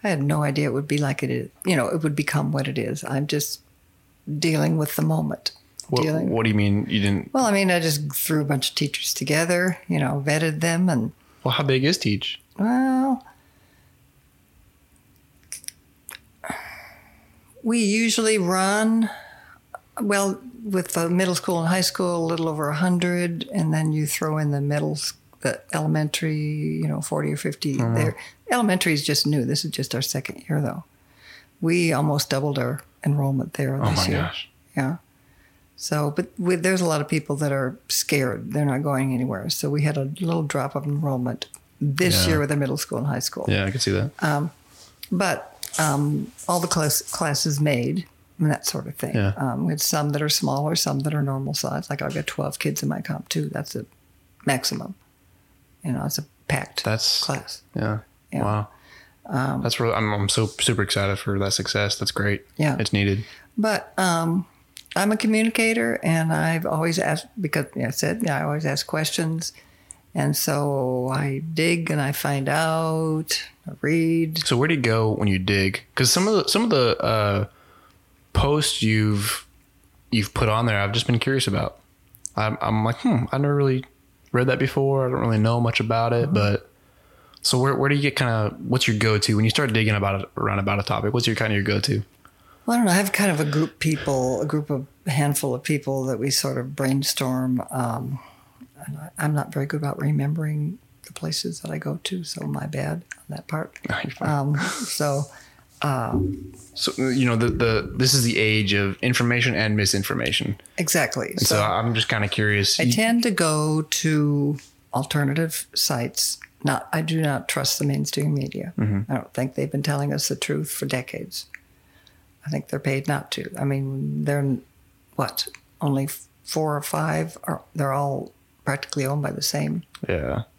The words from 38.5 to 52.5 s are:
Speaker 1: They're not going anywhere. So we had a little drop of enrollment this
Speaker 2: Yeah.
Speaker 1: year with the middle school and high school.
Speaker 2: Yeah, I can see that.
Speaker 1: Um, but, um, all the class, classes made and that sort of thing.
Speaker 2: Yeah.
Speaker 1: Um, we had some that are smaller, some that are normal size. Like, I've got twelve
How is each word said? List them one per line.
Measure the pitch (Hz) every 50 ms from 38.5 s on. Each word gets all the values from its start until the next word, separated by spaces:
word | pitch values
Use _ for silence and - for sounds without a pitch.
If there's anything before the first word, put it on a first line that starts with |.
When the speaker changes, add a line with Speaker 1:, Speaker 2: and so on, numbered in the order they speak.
| -
Speaker 1:
They're | 147 147
not | 143 131 131 147
going | 147 139 131 135 135 131
anywhere. | 120 127 131 123 95 110 170
So | - - - 147
we | 139 151 147
had | 147 147
a | 147 135 135 151 -
little | 190 165 170 170 156
drop | 143 - 147 131 139 -
of | 143 139
enrollment | 143 143 143 160 143 131 127 123 123 117 - - - - - _ _ _ _
this | - 147 139 147 185 180 165 185 185
Speaker 2:
Yeah. | 180
Speaker 1:
year | 160 151
with | 143 139
the | 147
middle | 147 143 131 139 147
school | - - - -
and | 151
high | 147 131 123
school. | - - - - - -
Speaker 2:
Yeah, | 98 101 98
I | 98
can | 98 127
see | - 101 98
that. | 95 104 143 - -
Speaker 1:
Um, | - 156 147 143 147 165 - - - - - - - - - _ - - 202
but, | 175 196 180 151 - - - - - - - - -
um, | 156 156 143 143 147 147 147 143 143 - - - - -
all | 170 175
the | 170
class, | 170 - 170 156 151 147 - -
classes | - - - 170 151 147 - - 160 147 143
made | 151 151 143 123 120 135 151 196 170 - _ _ - _ _ -
and | - 151
that | 143 - -
sort | - - 135 - -
of | -
thing. | - - - -
Speaker 2:
Yeah. | 123 101 98 101
Speaker 1:
Um, | - 139 131 120 135 -
we | 175 156
had | 151
some | - - - 151 147 147
that | 147 147 151
are | 151
smaller, | 151 - - 143 135 139 147 156 170
some | 165 - - 139 139
that | 135 151 151
are | 151 147
normal | 139 135 135 139 139 151
size. | - - - - 147 175 -
Like, | 143 147 -
I've | 147 139
got | 151 151
twelve | - - - 147 143